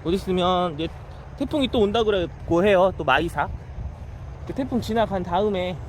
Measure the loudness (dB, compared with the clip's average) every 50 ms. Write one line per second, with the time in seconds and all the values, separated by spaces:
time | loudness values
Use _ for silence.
0 | 0 0 0 0 0 0 0 2 2 2 2 2 0 0 -2 -4 -6 -6 -6 -10
1 | -16 -14 -14 -16 -14 -14 -8 -8 -6 -2 0 0 0 2 2 4 2 4 4 2
2 | 2 4 2 2 0 -2 -4 -10 -2 2 2 4 6 6 6 6 6 4 2 0
3 | 2 4 4 4 4 0 -2 -2 -2 -2 -4 -10 -10 -12 -12 -10 -10 -10 -10 -10
4 | -12 -14 -12 -12 -12 -12 -12 -12 -10 -10 -6 -4 -4 -2 -2 -2 -2 0 0 0
5 | 0 0 0 -4 -4 0 0 2 2 2 0 0 -2 -2 -4 -6 -8